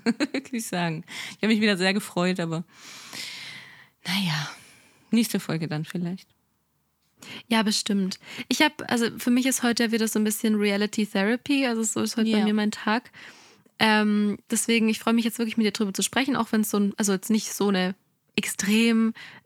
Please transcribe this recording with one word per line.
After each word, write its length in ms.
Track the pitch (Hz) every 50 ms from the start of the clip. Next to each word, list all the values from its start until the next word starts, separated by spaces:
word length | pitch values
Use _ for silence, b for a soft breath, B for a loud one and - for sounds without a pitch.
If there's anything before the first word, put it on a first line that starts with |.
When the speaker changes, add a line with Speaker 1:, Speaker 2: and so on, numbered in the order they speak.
| -
Speaker 1:
<laughs> 260 | 226 233 - 302 -
wirklich 340 | - 277 269 - - 226 226
sagen. 360 | - - 175 175 170 160 160 - B B B B B B
Ich 40 | B -
hab 60 | 214
mich 120 | 226 208
wieder 160 | 220 208 202
sehr 160 | 170 185 190 196
gefreut, 440 | 208 - - - 180 175 180 180 185
aber 240 | 170 170 160 160 175 B B B B B B B B B B B B B B B B B B B B B B B B B B B -
naja, 440 | 170 185 196 196 170 151 151 147 143 B B B B B B B B B B B B
nächste 280 | B 233 226 - - 196
Folge 280 | - - 160 160 165
dann 180 | - 151 151 156
vielleicht. 420 | - - 175 175 170 185 190 - _ _ _ _ _ _ _ _ _ _ _ _ _ _ _ _ _ _ B B B B B B
Speaker 2:
Ja, 160 | B 226 220 214
bestimmt. 540 | 214 208 - - - 202 202 190 185 - - B B B B 254
Ich 140 | B 254 -
hab, 280 | 311 302 294 - - -
also 180 | 247 233 233 - -
für 120 | - - 247
mich 160 | 240 254 247
ist 160 | 269 254 -
heute 300 | - 240 233 226 233 220
wieder 160 | 226 226 226
so 100 | 214 - 214
ein 40 | 214
bisschen 320 | 214 214 - - 220 214
Reality 500 | 208 208 208 202 202 208 208 - - 208
Therapy, 600 | - - 196 196 208 240 247 - - 285 269 269
also 160 | 247 233 226 226
so 180 | 220 - 226
ist 140 | 220 214 -
heute 120 | 233 220 220
Speaker 1:
Ja. 100 | 220 214
Speaker 2:
bei 60 | 214
mir 80 | 214 214
mein 180 | 214 208 214
Tag. 400 | - - - 214 214 247 - - - B B B B B B B B B B B _
Ähm, 600 | - 214 220 214 214 214 214 208 208 208 208 196 - - -
deswegen, 400 | 233 214 - - 233 233 220 220
ich 100 | 220 -
freu 140 | - 226 226
mich 120 | 233 226
jetzt 120 | 240 -
wirklich 200 | - 233 220 -
mit 80 | 226 220
dir 60 | 208
drüber 220 | - - 220 190 190
zu 80 | -
sprechen, 340 | 190 - - 233 269 277 254
auch 160 | 240 226 -
wenn's 180 | - 220 208 -
so 60 | -
ein, 160 | 202 202 202 -
also 140 | - 214 202 196
jetzt 160 | 185 - -
nicht 240 | 220 214 - - -
so 140 | - 196
eine 260 | 202 196 185 185 185 190 _ _ _ _ _ _ _ -
extrem, 760 | - - - - - - 190 214 220 226 233 226 226 226 226 226 B B B B B B